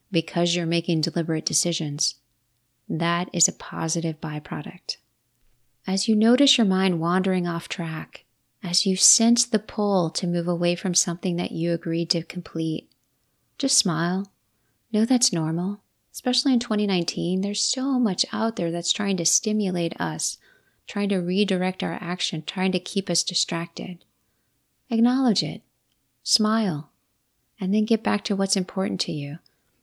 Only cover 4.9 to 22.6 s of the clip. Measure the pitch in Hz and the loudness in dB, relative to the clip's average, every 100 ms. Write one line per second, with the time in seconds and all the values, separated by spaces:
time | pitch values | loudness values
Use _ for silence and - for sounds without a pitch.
4.9 | - _ _ _ _ _ _ _ _ - | -14 _ _ _ _ _ _ _ _ -4
5.9 | 196 - 214 226 254 285 - 208 190 190 | -2 2 4 6 6 6 6 4 4 2
6.9 | 170 165 185 190 185 175 170 - - 165 | 2 2 2 2 0 -2 -4 -6 -8 -6
7.9 | 160 165 - _ _ _ _ 180 175 190 | -6 -10 -16 _ _ _ _ -2 0 2
8.9 | 185 - - 226 240 - 214 - - 208 | 4 4 6 6 4 2 -2 -2 -2 2
9.9 | 190 165 - 175 175 170 175 175 175 185 | 4 2 0 -2 0 0 0 0 0 0
10.9 | 175 - 170 185 170 180 165 170 165 165 | 0 0 -2 -2 -2 -2 -2 0 0 -2
11.9 | 165 170 170 175 180 - 165 160 156 - | -2 0 -2 -4 -10 -8 -4 -4 -4 -8
12.9 | _ _ _ _ _ _ - 269 - 185 | _ _ _ _ _ _ -4 0 2 2
13.9 | 160 170 185 202 _ _ _ _ _ _ | 0 0 -2 -6 _ _ _ _ _ _
14.9 | 214 226 247 - 170 160 165 185 208 _ | 0 2 2 2 0 -2 -2 -4 -6 _
15.9 | _ _ - 254 254 277 247 - 208 208 | _ _ -6 -2 0 2 2 2 0 2
16.9 | 185 165 - 170 185 196 214 - 262 269 | 0 0 -2 -2 0 -2 -2 -2 -2 0
17.9 | 254 220 180 - 214 226 226 170 170 175 | 2 2 0 -2 0 0 0 -2 -2 -2
18.9 | - 202 185 165 - 214 214 196 180 170 | -2 0 0 2 0 0 0 0 0 -2
19.9 | - 170 160 - - _ _ _ _ - | -2 -4 -4 -6 -8 _ _ _ _ -8
20.9 | 202 202 190 175 190 202 180 185 185 175 | -2 0 0 0 2 2 2 0 -2 -4
21.9 | 170 - 202 - 160 - - | -4 -6 -4 -4 -6 -6 -2